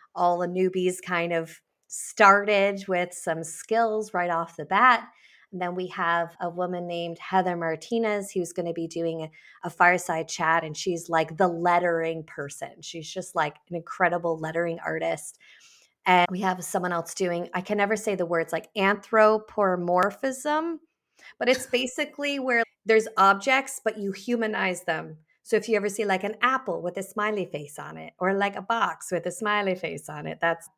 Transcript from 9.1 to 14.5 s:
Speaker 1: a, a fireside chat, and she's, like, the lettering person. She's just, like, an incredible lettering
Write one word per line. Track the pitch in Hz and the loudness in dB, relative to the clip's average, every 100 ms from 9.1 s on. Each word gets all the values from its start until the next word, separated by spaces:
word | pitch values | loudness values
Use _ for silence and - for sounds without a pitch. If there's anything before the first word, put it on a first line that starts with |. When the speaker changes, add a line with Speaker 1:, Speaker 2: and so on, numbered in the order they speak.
| 165 | -4
Speaker 1:
a, | 156 - - - | -8 -14 -20 -12
a | 175 | -6
fireside | - 175 180 180 165 156 | 4 6 6 2 -4 -4
chat, | - 160 165 | -2 2 2
and | 160 151 | 0 -6
she's, | - 170 - | -4 -4 0
like, | 165 160 160 | 0 2 2
the | 185 | 2
lettering | 170 175 175 175 165 165 165 | 2 4 4 4 2 0 -4
person. | 160 - 143 - 139 - | -8 -12 -12 -10 -14 -14
She's | - 165 156 | -14 -14 -10
just, | 190 180 175 | -10 -6 -2
like, | 151 - - | -2 -4 -10
an | 170 | -10
incredible | 160 - 180 175 170 160 | -8 0 2 2 -2 -2
lettering | 156 | -4